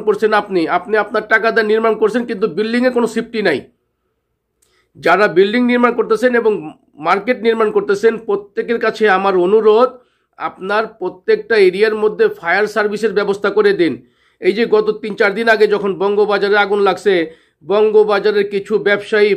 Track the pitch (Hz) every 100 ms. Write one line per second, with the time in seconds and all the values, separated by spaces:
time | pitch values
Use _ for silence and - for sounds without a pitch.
0 | 214 202 220 214 202 185 151 170 - 214
1 | 202 214 214 220 226 220 214 220 226 220
2 | 214 247 240 208 208 156 220 240 254 247
3 | 226 233 233 220 196 127 - _ _ _
4 | _ _ _ _ _ _ _ _ _ 160
5 | 156 185 208 160 202 240 247 247 240 233
6 | 202 220 247 240 220 190 151 - _ -
7 | 156 190 202 247 226 226 214 208 202 196
8 | 226 220 - 202 - - 226 233 220 220
9 | 214 190 196 185 180 220 214 214 254 -
10 | _ _ _ - 160 - 185 208 220 -
11 | 180 - - 214 - 220 185 185 220 214
12 | 214 175 220 - 170 185 208 220 208 208
13 | 220 190 196 196 202 202 202 175 165 120
14 | - _ _ - 180 202 233 214 214 214
15 | 214 196 208 196 226 214 208 202 202 165
16 | 196 208 208 196 196 208 202 208 202 180
17 | - 180 117 - _ _ 151 202 214 214
18 | 208 202 202 208 202 196 196 208 190 202
19 | - 214 208